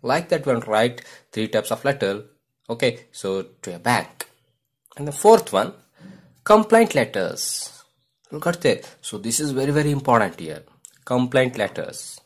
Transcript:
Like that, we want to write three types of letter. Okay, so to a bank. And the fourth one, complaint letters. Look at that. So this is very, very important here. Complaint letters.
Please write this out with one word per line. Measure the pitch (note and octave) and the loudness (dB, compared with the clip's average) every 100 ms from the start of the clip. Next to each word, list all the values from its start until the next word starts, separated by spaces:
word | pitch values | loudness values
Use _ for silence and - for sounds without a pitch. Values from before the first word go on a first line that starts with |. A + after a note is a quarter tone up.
Like | A#2+ C#3+ E3+ | 0 -2 0
that, | E3 C#3+ | -2 0
we | |
want | A#2+ A2+ | -2 0
to | |
write | G#2+ A#2+ B2 - - _ | 0 0 -2 -18 -20 _
three | - A2 | -6 -2
types | G#2+ G#2 | -2 -2
of | A2+ C#3 | -4 -2
letter. | B2+ G2 G2+ G#2+ _ _ _ _ | -2 -2 -4 -8 _ _ _ _
Okay, | A#2 B2+ A#2 - | -2 -2 -4 -14
so | - G2 F#2+ F#2 _ | -10 -6 -6 -6 _
to | - F2 | -14 -6
a | |
bank. | A2+ A#2 - - - _ _ _ _ _ _ - | 0 0 -2 -14 -18 _ _ _ _ _ _ -12
And | D3 | -10
the | |
fourth | D3 G3+ A3+ - | 2 6 6 6
one, | G2 A2+ - _ _ - - _ _ | -2 -2 -8 _ _ -20 -20 _ _
complaint | - G#3+ G#3+ A3+ A3+ | 4 4 6 4 4
letters. | D3 A2 G#2 F2+ - - - - - _ _ _ _ _ | 2 -2 -2 -4 -6 -8 -8 -10 -16 _ _ _ _ _
Look | D3 E3+ | -6 -4
at | E3+ | 0
that. | C#3+ F#2+ - - | 0 0 -4 -18
So | - G#2+ | -14 -10
this | G#2+ A2+ | -4 -4
is | D3+ | -2
very, | C3 C#3 | -2 0
very | D3 D3 | 0 0
important | C#3+ C3 A#2+ G2+ E2 | 0 4 4 4 -4
here. | E2 D#2 - _ - _ | -12 -12 -16 _ -20 _
Complaint | - B2+ B2+ C3 B2+ B2 | -4 -2 0 2 0 0
letters. | G2+ - - - - - | -4 -4 -12 -12 -18 -20